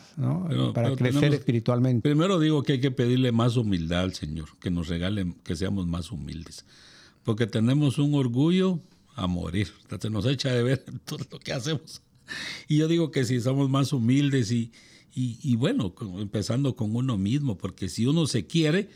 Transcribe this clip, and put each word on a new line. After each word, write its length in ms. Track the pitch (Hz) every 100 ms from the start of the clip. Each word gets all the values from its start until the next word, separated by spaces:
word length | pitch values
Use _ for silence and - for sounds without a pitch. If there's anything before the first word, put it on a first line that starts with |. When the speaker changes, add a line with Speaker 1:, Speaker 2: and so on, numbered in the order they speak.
| - -
Speaker 1:
¿no? 280 | 127 165 175
Speaker 2:
Pero, 240 | 131 127
Speaker 1:
Para 140 | 113 117
Speaker 2:
pero 100 | 131
Speaker 1:
crecer 220 | 123 143
Speaker 2:
tenemos, 180 | 147 143
Speaker 1:
espiritualmente. 640 | - 117 117 120 127 123
Speaker 2:
primero 380 | 147 147 190 185
digo 240 | 156 151
que 100 | 139
hay 60 | 135
que 100 | 139
pedirle 400 | 127 120 127 127
más 240 | 113 120 120
humildad 460 | 107 90 80 87
al 120 | 92 -
Señor, 320 | 76 78 76 -
que 120 | 98
nos 160 | 87 80
regale, 480 | 85 90 104 90 -
que 120 | - 87
seamos 300 | 98 98 87
más 260 | 85 85
humildes. 540 | 73 71 78 82 - - - - - - _
Porque 220 | - 110 110
tenemos 540 | 113 117 143 147 123
un 160 | 147 147
orgullo 640 | 127 120 160 185 185 175 - _ _ -
a 120 | 92
morir. 400 | 87 85 95 107 - - 101
Se 80 | 107
nos 160 | 107 117
echa 260 | 135 135
de 120 | 123
ver 200 | 120 131 -
<laughs> 120 | 127 -
todo 140 | - -
lo 60 | -
que 160 | -
hacemos. 480 | 143 127 160 - - _ _ - - - - -
Y 100 | 151
yo 100 | 156
digo 240 | 170 156
que 140 | 139 127
si 140 | 123
somos 280 | 120 139 139
más 240 | 139 131
humildes 580 | 135 113 135 143 135 101
y, 200 | 120 113 - - - _
y, 240 | - 123 110
y 120 | 143 113
bueno, 380 | 151 277 98
co-, 260 | - 104 90
empezando 540 | 101 107 98 120 139 -
con 200 | 107 117
uno 220 | 131 104
mismo, 400 | 98 139 143 92
porque 320 | 92 - 92
si 160 | - 120
uno 180 | 165 156
se 180 | 117 -
quiere, 420 | 170 156 180 -